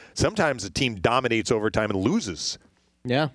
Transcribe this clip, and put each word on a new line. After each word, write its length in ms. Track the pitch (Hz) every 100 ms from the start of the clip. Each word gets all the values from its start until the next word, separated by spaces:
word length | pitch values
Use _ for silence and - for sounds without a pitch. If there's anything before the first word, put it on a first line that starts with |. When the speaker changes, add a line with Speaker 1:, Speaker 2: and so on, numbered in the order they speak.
| - -
Speaker 1:
Sometimes 480 | 143 208 165 131
the 60 | 98
team 240 | - 131 107
dominates 560 | 101 120 127 113 104
overtime 400 | 113 104 101 107
and 80 | 98
loses 580 | 98 208 113 80 - - - _ _ _
Speaker 2:
Yeah. 260 | 127 123 151